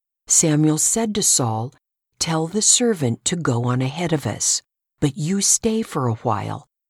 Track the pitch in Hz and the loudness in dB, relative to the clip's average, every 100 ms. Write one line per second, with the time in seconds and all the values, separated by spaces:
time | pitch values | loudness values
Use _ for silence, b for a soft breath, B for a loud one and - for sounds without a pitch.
0 | _ _ - - 165 151 156 156 - 226 | _ _ 0 2 4 4 4 2 0 0
1 | 233 208 - - 123 110 120 - _ _ | -2 0 0 2 0 -2 -6 -10 _ _
2 | _ _ - 160 160 196 - - 240 202 | _ _ -4 -2 -2 0 2 4 2 2
3 | 131 117 - 175 151 117 120 123 131 147 | 0 -2 -4 -2 0 0 0 0 -2 -2
4 | 175 160 117 - - - - _ _ _ | -2 -2 -2 -4 -2 -2 -6 _ _ _
5 | 147 - 151 196 196 - 226 220 226 160 | -2 -2 -2 0 2 0 0 -2 -2 -2
6 | 127 110 127 104 107 107 - _ _ | -2 0 -2 -2 -4 -8 -12 _ _